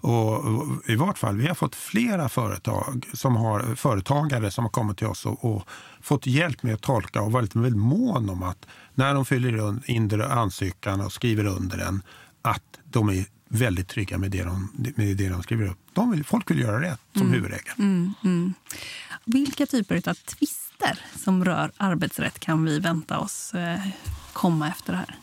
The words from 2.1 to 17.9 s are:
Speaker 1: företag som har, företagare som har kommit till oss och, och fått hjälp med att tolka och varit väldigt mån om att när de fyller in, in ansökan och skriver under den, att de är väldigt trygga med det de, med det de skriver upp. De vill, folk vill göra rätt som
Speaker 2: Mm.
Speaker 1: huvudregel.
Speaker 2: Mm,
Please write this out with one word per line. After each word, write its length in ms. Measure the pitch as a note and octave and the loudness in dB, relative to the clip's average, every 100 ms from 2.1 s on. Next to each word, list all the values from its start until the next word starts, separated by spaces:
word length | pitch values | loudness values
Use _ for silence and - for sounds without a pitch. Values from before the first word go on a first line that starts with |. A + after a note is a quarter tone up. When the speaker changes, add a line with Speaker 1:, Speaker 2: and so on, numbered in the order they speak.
| G3 C3 | 2 0
Speaker 1:
företag 760 | - A2 F#2+ - G2+ - B2 - | -2 -2 -2 -2 -2 -2 -4 -8
som 240 | - C3+ A#2 | -2 2 4
har, 380 | A2+ G#2 - A#2 | 4 0 0 0
företagare 760 | - G#2 F#2 C#3+ D3+ B2+ G#2+ | 0 0 2 0 2 0 0
som 140 | - | 0
har 60 | A#2 | -2
kommit 280 | - G#2+ G2+ | 0 -2 0
till 80 | A2 | -2
oss 200 | F#2+ A2 | -2 -4
och, 180 | - A#2+ G#2 | -2 -2 -2
och 120 | - - - - | -4 -16 -18 -18
fått 240 | - C#3+ - | 0 0 4
hjälp 360 | C3 E3+ B2 | 2 2 0
med 120 | A#2+ | -2
att 80 | A2 | -2
tolka 400 | - B2 - A2 | 0 0 0 -2
och 100 | G#2 | 2
varit 220 | B2 G#2+ A2+ | 2 2 2
väldigt 200 | B2 A2 | 2 4
mån 480 | A2 E3 B3 D#3 G#2 | 4 4 2 0 0
om 120 | F#2 | -2
att 240 | F2+ F2+ - - - | -4 -6 -12 -20 -8
när 200 | - C3+ | 2 4
de 100 | C#3+ | 4
fyller 440 | C3 C3 B2 A2 G#2 | 2 2 2 0 0
in, 140 | G#2+ - | -2 0
in 340 | A#2+ G#2+ G#2 | 2 2 2
ansökan 760 | G#2+ C3 G#2+ - F#2+ - - G2 | 2 2 0 0 -4 -2 -2 -2
och 120 | G2+ | -4
skriver 320 | - B2 G#2+ G#2 | -2 2 2 2
under 300 | F#2+ F#2 F#2 | 0 -4 -4
den, 240 | F2+ F#2+ F#2 - - _ | -2 -4 -6 -20 -20 _
att 200 | A#2 G#2+ _ - - | -2 -2 _ -20 -2
de 180 | B2 G#2+ | 2 2
är 160 | F#2+ G2+ _ _ | 2 -2 _ _
väldigt 400 | A2 B2 F2+ F#2 | 2 2 2 -4
trygga 300 | - F#2+ F2+ | -4 -4 -2
med 120 | F#2+ | -2
det 120 | G2 | -2
de, 300 | F2 F#2+ F#2+ - B2 - | -2 -4 -6 -6 -4 0
med 200 | G#2 G2 | 0 2
det 120 | G2 | -2
de 140 | F2+ | -4
skriver 240 | - A2+ G2+ | -2 0 0
upp. 120 | F#2 _ | -4 _
De 180 | - A#3+ | 0 2
vill, 140 | F3+ | 2
folk 260 | D3 A#3 - | 2 0 2
vill 100 | D#3 | 0
göra 200 | A#2+ G#2 | 2 2
rätt 200 | D#3 - _ | 0 -4 _
som 100 | - | 0
Speaker 2:
Mm. 100 | B2+ | 4
Speaker 1:
huvudregel. 400 | A#2+ F#2+ F#2+ - - | 4 2 -6 -10 -2
Speaker 2:
Mm, 360 | G3+ | 0